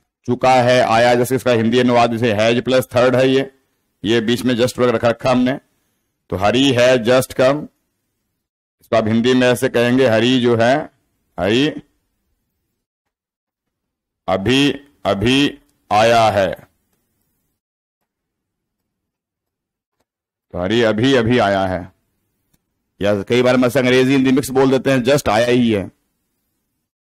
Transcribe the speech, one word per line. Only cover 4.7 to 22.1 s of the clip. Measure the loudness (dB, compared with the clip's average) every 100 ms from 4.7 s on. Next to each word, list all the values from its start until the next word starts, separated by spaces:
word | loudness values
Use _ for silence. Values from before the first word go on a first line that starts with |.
| 0
वगैरह | -2
रखा, | 0 -2
रखा | -2 -2
हमने। | 0 -2 -4 -12 _ _ _ _ _ _
तो | -4
हरी | -2 0 0
है | 2 2 2
just | 2 0 0
come, | 0 0 0 -8 _ _ _ _ _ _ _ _ _ _ _
इसको | _ -2
आप | 0
हिंदी | 0 2
में | 2 2
ऐसे | 0 -2
कहेंगे | 0 0 2 2
हरी | 2 2 0
जो | 0 2
है, | 2 0 -4 _ _ _ _ -6
हरी | -2 0 -2 -6 -16 _ _ _ _ _ _ _ _ _ _ _ _ _ _ _ _ _ _ _ _ _ _ _ -6
अभी | -4 0 0 0 -4 -14 _
अभी | -6 -2 0 0 -2 -6 _ _ _
आया | 0 2 4 2
है, | 2 -2 -4 -16 _ _ _ _ _ _ _ _ _ _ _ _ _ _ _ _ _ _ _ _ _ _ _ _ _ _ _ _ _ _ _ _ _ _ _ _ _ _
तो | -8
हरी | -2 0
अभी | 0 0 0
अभी | 0 0 0
आया | 0 0 -2
है। | -6 -10 _ _